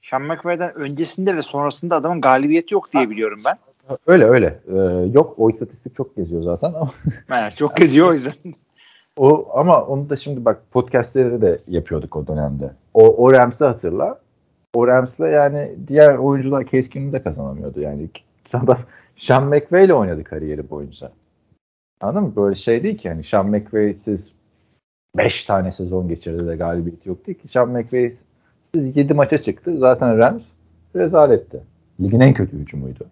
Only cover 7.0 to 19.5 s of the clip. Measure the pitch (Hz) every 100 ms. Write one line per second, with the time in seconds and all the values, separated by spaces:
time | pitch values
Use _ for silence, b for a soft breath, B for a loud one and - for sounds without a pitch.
7 | - - _ 127 107 - 147 - 170 135
8 | 180 160 127 - 180 - _ b b b
9 | b - 135 156 - 120 160 156 - 139
10 | 143 143 - 139 117 107 _ 127 123 131
11 | 117 135 127 120 104 82 - 87 78 80
12 | 76 78 76 76 73 69 67 - _ 110
13 | 110 113 123 131 120 117 147 113 90 90
14 | 156 - _ _ _ _ _ 120 120 127
15 | 127 - 160 151 143 143 143 - 190 143
16 | 151 131 131 139 131 139 127 131 131 -
17 | 139 131 - 76 69 71 73 67 73 73
18 | 80 - _ _ _ 127 123 123 - b
19 | b _ - 131 139